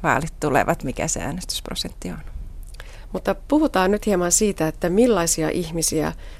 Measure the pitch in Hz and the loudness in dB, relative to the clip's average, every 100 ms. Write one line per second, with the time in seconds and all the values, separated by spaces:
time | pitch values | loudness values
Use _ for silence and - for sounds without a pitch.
0 | 160 131 160 - - 127 110 170 135 117 | 2 2 0 -2 2 4 4 0 -2 -2
1 | - - - 180 - - - - - - | -2 -2 -4 -6 -6 -8 -6 -8 -8 -8
2 | 185 - - - - - - - - - | -10 -10 -10 -10 -10 -12 -14 -14 -14 -14
3 | - 190 - 190 - 302 311 185 185 208 | -10 -4 -2 -2 2 2 4 4 2 2
4 | 214 185 175 - 214 190 160 - 175 190 | 2 2 4 4 2 2 -2 0 2 6
5 | 247 196 170 - 156 - 165 170 160 156 | 6 6 2 2 0 0 -2 -2 0 0
6 | 156 - - - | -2 -4 -12 -14